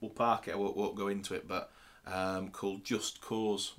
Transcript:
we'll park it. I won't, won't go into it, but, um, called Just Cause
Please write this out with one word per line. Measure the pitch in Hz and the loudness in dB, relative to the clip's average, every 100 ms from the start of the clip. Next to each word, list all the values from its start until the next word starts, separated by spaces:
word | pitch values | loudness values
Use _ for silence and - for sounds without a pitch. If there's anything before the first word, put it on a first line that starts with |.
we'll | 107 | -4
park | - 117 107 - | 2 4 4 2
it. | |
I | 92 | 0
won't, | 101 - | 2 2
won't | 101 101 | 0 2
go | 98 | 0
into | 101 - | 0 -2
it, | 95 85 | -4 -2
but, | 92 - - - - 90 | -4 -4 -12 -20 -16 -6
um, | 92 92 95 95 | -2 0 0 -2
called | - 98 98 | -2 -2 -2
Just | - 110 - - | 0 0 0 -6
Cause | - 110 107 101 - | -4 0 2 2 -2